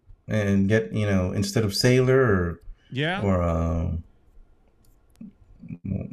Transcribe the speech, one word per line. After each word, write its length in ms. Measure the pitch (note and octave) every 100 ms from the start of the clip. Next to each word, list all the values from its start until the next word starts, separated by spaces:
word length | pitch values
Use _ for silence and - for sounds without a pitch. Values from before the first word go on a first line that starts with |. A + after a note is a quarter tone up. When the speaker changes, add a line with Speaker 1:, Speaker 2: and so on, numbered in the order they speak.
| - - -
Speaker 1:
and 420 | A2 G2+ G2 G2
get, 240 | A2 -
you 140 | A2 G#2
know, 260 | F#2+ F#2
instead 320 | G2+ G2+ A2+
of 80 | G#2
Saylor 360 | - B2+ B2+ B2+
or 540 | C3 B2 F#2+ F2 E2 - - _
Speaker 2:
Yeah. 300 | B2+ D3+ F#3+
Speaker 1:
or, 200 | G2 F#2
uh, 480 | E2+ E2 E2 E2 E2+ E2 - _ _ - - _ _ _ _ _ _ - G3+ - _ - - -
we'll, 220 | - F#2 -